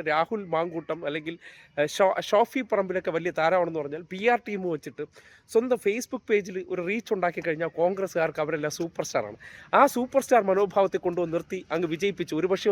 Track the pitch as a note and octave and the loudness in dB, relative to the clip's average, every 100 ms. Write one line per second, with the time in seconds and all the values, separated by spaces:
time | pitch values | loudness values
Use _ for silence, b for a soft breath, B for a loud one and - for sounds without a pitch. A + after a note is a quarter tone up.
0 | D#3 D3+ E3 A3 F#3 D#3+ F3 E3 D#3 D#3+ | 0 2 2 -2 -2 -2 -2 -4 -6 -6
1 | D#3 D#3 D#3 E3+ B B B - D3+ - | -4 -6 -8 -12 B B B -2 -2 2
2 | F#3+ - - G#3 A3+ C4+ A3+ G#3 F#3+ F3+ | 2 2 2 2 2 -2 -2 -2 0 -2
3 | F3+ E3 E3+ D#3+ D#3+ F#3 E3+ D#3+ C#3+ D3+ | -2 -2 -2 0 2 2 0 -2 -6 -8
4 | F3 F#3+ A3 A#3+ A#3 G3+ F3+ D3+ - B2 | -10 -2 2 2 0 -6 -4 -4 -8 -12
5 | D3 b b b b A3 B3+ A#3+ G3+ A3 | -12 b b b b 0 2 0 0 -2
6 | - A#3+ - G#3 G3 F#3+ F3 F3+ F3 A3 | -4 -8 0 0 0 -8 -6 -4 -2 -4
7 | - G3+ F3 E3 E3 D#3 E3 D#3 F3 G3 | -2 0 0 -2 -4 -2 -4 0 0 0
8 | F#3 F3 D#3+ D#3 D3+ D#3+ D3+ D3 E3 - | -2 0 -2 0 -2 -2 -4 -4 -6 -6
9 | D#3 C#3 G#2 A2+ B B B G#3 C#4 B3 | -4 -2 -4 -10 B B B 6 6 4
10 | B3 C4+ - A#3+ G3 F#3+ G3+ G3+ F#3+ F#3 | 0 0 4 4 4 2 2 2 2 2
11 | F3+ F3 E3+ E3 D#3+ F#3 - D#3 E3+ D#3+ | -2 -2 -2 -2 -4 -10 -4 -2 -2 -2
12 | G3+ F3+ F3 D#3 F3+ F#3 G#3+ | -2 -2 -4 -2 0 0 0